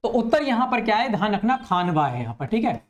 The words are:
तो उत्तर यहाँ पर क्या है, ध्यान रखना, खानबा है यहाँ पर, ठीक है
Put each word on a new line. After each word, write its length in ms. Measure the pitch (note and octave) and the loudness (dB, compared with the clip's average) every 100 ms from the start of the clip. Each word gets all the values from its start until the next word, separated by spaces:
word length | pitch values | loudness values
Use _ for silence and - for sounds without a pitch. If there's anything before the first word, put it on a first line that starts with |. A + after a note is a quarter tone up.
तो 60 | A#3+ | 0
उत्तर 340 | A#3 A3+ D#4 | 0 2 2
यहाँ 240 | C#4+ A#3 B3 | 2 0 2
पर 140 | A#3+ | 0
क्या 140 | A3+ G#3 | 2 0
है, 140 | B3 | 0
ध्यान 240 | G3+ G#3 | 0 0
रखना, 240 | G3+ A3 C4 | 0 0 -2
खानबा 460 | - F3+ F3+ F3 C#3+ | 0 0 2 0 0
है 140 | A#2+ | -2
यहाँ 140 | A#2 A2+ | -6 -8
पर, 60 | C3 | -2
ठीक 180 | A3+ | 0
है 120 | A3+ A3+ | 0 -4